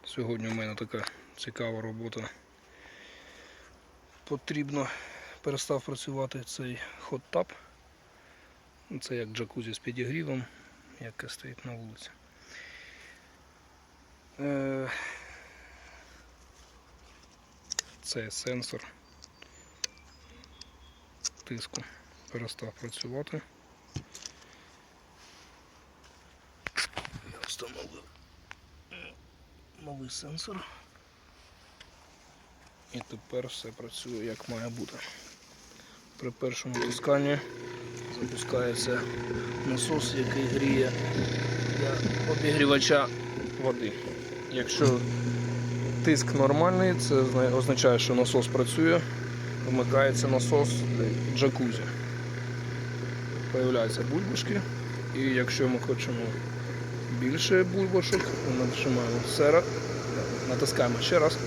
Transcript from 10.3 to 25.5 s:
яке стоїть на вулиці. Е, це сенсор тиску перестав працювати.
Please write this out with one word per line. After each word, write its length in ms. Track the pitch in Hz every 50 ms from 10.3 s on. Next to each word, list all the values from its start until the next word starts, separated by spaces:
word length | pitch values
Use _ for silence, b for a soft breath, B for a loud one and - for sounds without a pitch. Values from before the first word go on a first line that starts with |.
| 135 131 123 B B B B B B B B B B B
яке 300 | 120 117 - _ - 117
стоїть 360 | - - - 131 127 - -
на 100 | 127 120
вулиці. 340 | 117 113 110 110 - - - - _ - B B B B B B B B B B B B B B B B B B B B B B B B - - - - - - - - _ - - - - - _ _ - - -
Е, 520 | 139 143 143 139 135 135 135 135 131 127 B B B B B B B B B B B B B B B B B B B B B B B B B B B B - - - - - - - - - - _ - - - - - - - - - - - - - - - - - - - - - - -
це 300 | - - - 123 110 107
сенсор 560 | - - - 127 127 123 123 - - 117 - - - - - - - - - - - - B B B B B B B B B - - - - - - - B B B B B B B B B B B - - - - - - - - - - - - - -
тиску 400 | - 123 117 - - - - 120 B B B B B B B B B
перестав 420 | - 120 117 110 - - - 113 -
працювати. 680 | - - 117 - - - 120 123 139 147 - - 156 - - - - - - - - - - - - - - - - B B B B B B B B B B B B B B - - - - - - - - - - - -